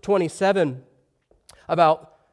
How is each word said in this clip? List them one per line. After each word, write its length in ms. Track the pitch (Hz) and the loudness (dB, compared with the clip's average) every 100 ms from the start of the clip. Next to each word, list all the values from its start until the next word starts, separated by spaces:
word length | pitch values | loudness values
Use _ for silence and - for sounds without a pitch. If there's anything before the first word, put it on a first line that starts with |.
twenty-seven 840 | - 202 165 - 190 196 156 127 - _ _ _ _ _ - - - | -2 -2 -2 -2 -2 0 -2 -4 -16 _ _ _ _ _ -20 -20 -6
about, 480 | 165 160 160 - _ _ | 2 2 2 -4 _ _